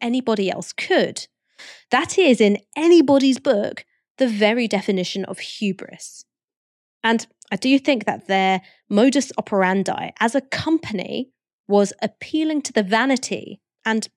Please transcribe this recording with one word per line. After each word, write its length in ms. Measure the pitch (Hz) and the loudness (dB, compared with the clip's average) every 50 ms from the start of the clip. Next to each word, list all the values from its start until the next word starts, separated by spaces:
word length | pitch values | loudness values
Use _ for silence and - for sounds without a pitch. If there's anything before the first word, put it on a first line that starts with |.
anybody 500 | 247 233 247 254 254 233 220 208 190 180 | -4 -4 -2 -2 0 -2 -2 0 -2 -4
else 220 | - 185 - - - | -4 -6 -10 -12 -12
could. 540 | - - - 370 269 190 - - - - - _ _ _ _ _ - - - - - _ - | -10 -4 0 0 0 0 0 -4 -10 -14 -16 _ _ _ _ _ -20 -20 -20 -20 -16 _ -2
That 260 | 240 254 330 - - | -2 -2 -2 0 0
is, 220 | 392 359 277 233 - | 2 4 4 6 6
in 200 | 214 202 208 - _ _ - | 4 2 2 0 _ _ -6
anybody's 600 | 294 320 339 359 330 269 285 277 269 269 269 247 | 0 4 6 6 6 6 6 4 4 4 2 2
book, 480 | - - 285 220 202 214 - - - - _ _ _ _ _ _ | 2 0 0 0 0 0 -4 -8 -10 -18 _ _ _ _ _ _
the 100 | - 269 | -2 -2
very 380 | 233 214 202 214 208 233 247 233 | -2 0 2 2 2 2 0 -2
definition 600 | 208 220 190 - 214 196 185 180 - - 196 185 | -2 -2 -2 -2 -2 -2 -2 -2 -4 -6 -8 -8
of 140 | - 190 - | -8 -10 -14
hubris. 840 | - - - - 214 196 190 - - - - - - - - - - _ _ _ _ _ _ _ _ _ _ _ _ _ _ _ - | -14 -14 -10 -6 -4 -4 -4 -6 -10 -20 -18 -20 -20 -20 -20 -20 -20 _ _ _ _ _ _ _ _ _ _ _ _ _ _ _ -2
And 240 | 226 226 226 - _ _ _ - - | 0 0 0 -2 _ _ _ -12 -10
I 60 | 202 | -8
do 200 | - - 262 277 | -4 0 2 2
think 280 | 269 - 302 269 214 - | 2 2 2 -2 0 -2
that 220 | 208 - - - | -6 -6 -6 -4
their 340 | - 190 190 190 190 190 185 - _ _ _ _ - | -2 0 0 2 2 0 -2 -4 _ _ _ _ 0
modus 440 | 208 202 247 269 240 285 254 - - | 2 4 4 4 4 2 -2 -4 -6
operandi 760 | - - - 214 190 185 185 190 196 180 - - - - - - - | -8 -6 -2 0 0 2 2 2 0 -2 -2 -4 -6 -8 -8 -4 -2
as 140 | 220 233 277 | -2 0 0
a 60 | 269 | -2
company 920 | 269 - - - - 311 320 320 - - 208 185 - - - 233 262 _ _ _ _ _ _ _ _ | -4 -4 -8 -6 -2 -2 -2 -2 -2 -4 -8 -8 -8 -6 -8 -8 -8 _ _ _ _ _ _ _ _
was 240 | - 202 202 202 196 - - | 0 2 2 2 2 -2 -6
appealing 600 | 220 - - - - - - 311 311 311 311 285 - | -8 -8 -8 -10 -12 -6 -4 -2 -2 0 -2 -4 -4
to 100 | - - | -2 -2
the 100 | 226 196 | -2 0
vanity 800 | 185 220 220 254 277 262 254 - - 202 - - - 202 - _ _ _ _ - | 0 0 0 2 2 0 -2 -2 -6 -10 -10 -10 -14 -18 -20 _ _ _ _ -6
and 240 | 226 220 220 - - _ | -4 -4 -4 -4 -8 _